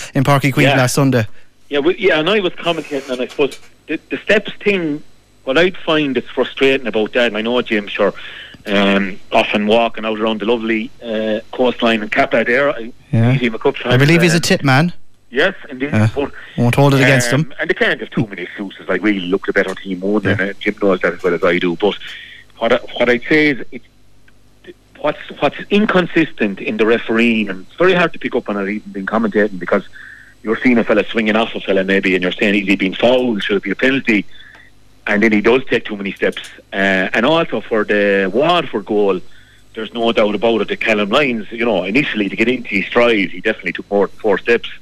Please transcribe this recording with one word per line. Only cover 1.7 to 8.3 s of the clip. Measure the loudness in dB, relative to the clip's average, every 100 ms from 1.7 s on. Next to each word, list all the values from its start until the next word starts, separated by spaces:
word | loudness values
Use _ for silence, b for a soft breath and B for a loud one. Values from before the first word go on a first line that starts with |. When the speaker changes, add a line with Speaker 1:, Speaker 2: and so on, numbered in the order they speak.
Speaker 2:
Yeah, | 0
we, | 0 2
yeah, | 2 2
and | 2
I | 2
was | 0
commentating, | -2 -4 -2 -4 -6 -4
and | -6
I | -4
suppose | 0 -2 -2 -18 -16 -8
the, | -8 -8
the | -6
steps | 0 0 0 -6
thing, | -2 0 -2 -4 -8 -20 _ -12
what | -2 2
I'd | 2 0
find | -2 0 0 -2
is |
frustrating | -4 -4 -4 0 2 2 0
about | -2 0
that, | 0 0
and | 0
I |
know | -2 -2
Jim, | 0 -2 -4
sure, | 0 0 -2 B